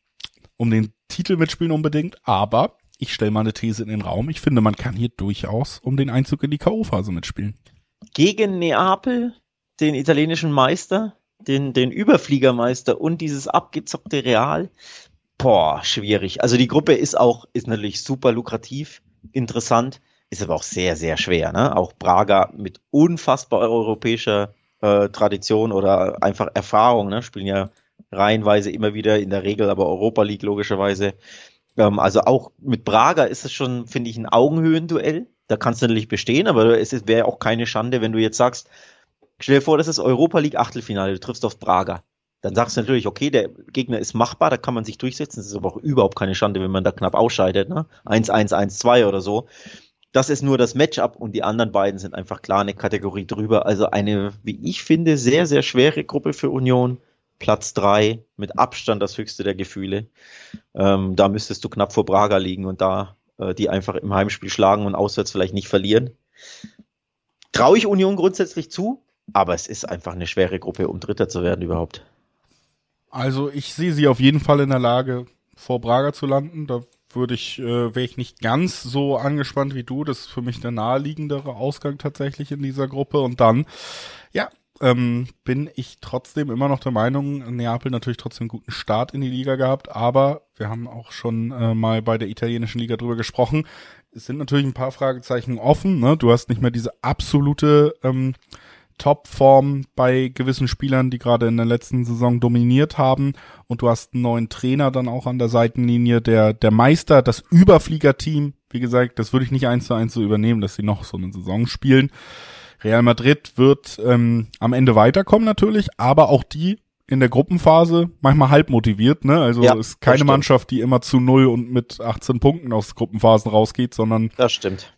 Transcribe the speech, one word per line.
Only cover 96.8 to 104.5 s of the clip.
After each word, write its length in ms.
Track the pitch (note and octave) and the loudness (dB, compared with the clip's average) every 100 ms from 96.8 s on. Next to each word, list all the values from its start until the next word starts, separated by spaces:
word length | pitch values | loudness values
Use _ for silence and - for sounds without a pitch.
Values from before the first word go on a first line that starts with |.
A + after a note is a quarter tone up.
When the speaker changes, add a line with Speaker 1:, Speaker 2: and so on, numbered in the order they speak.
| A2+ - | -8 -6
Speaker 1:
absolute, 920 | B2 C#3+ - D3 C#3+ D3 D3+ D3 D3 - | -4 -4 0 0 2 2 6 6 6 2
ähm, 320 | C3 C3 C3 B2+ _ - - - _ - | -4 -2 -2 -6 _ -20 -20 -20 _ -4
Topform 880 | C#3+ D3 - - C3+ C3+ C#3 C#3 C3+ - | 0 0 -2 2 6 8 6 -2 -6 -2
bei 320 | B2+ B2+ C3 | 2 2 0
gewissen 400 | B2+ B2+ C3 B2+ | -4 -4 -2 -2
Spielern, 420 | - C#3+ C3 C3 | -2 -2 0 0
die 80 | B2 | -2
gerade 280 | B2 A#2+ A#2 | 0 2 2
in 100 | A#2 | 0
der 100 | A#2 | 0
letzten 380 | A#2+ - B2+ | 0 -2 -4
Saison 360 | A#2+ A#2 A#2+ A#2+ | -2 0 0 2
dominiert 580 | A#2+ A#2+ A#2+ B2+ D#3 - | 2 2 4 4 2 2
haben, 340 | C3+ C3+ C#3 C#3 - - - | 0 2 -2 -4 -12 -18 -10
und 160 | A#2+ | -2
du 60 | A#2+ | 0
hast 260 | A#2 - | 0 -2
einen 80 | B2 | -4
neuen 260 | A#2+ A#2 | -2 0
Trainer 420 | A2+ | -4